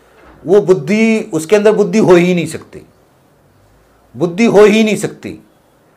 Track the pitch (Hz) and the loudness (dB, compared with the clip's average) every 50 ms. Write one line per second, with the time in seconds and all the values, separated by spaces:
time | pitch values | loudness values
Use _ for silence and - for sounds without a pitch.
0 | _ _ _ _ _ - - _ - 147 190 208 160 160 185 151 143 156 208 214 | _ _ _ _ _ -20 -20 _ -4 0 0 2 2 2 0 -2 -2 -4 -2 0
1 | 226 226 220 214 - - 165 156 160 - 214 208 202 214 202 185 208 175 180 220 | 0 0 0 -2 -4 -6 -8 -6 -4 0 0 2 2 2 0 0 -2 -2 0 0
2 | 165 160 185 175 175 180 180 175 151 156 - - - _ - - - _ _ _ | 2 4 4 4 2 0 -2 -4 -4 -8 -10 -14 -18 _ -20 -20 -20 _ _ _
3 | _ _ _ _ _ _ _ _ _ _ _ _ _ _ _ _ _ _ _ _ | _ _ _ _ _ _ _ _ _ _ _ _ _ _ _ _ _ _ _ _
4 | _ _ - 120 165 170 170 202 233 214 180 196 214 208 208 220 220 214 196 - | _ _ -10 -6 -6 -6 -2 0 0 2 4 4 4 4 4 2 0 0 -2 -4
5 | 156 - - - - 101 80 - _ _ _ _ _ _ _ _ _ _ _ | -6 -10 -12 -12 -16 -16 -16 -16 _ _ _ _ _ _ _ _ _ _ _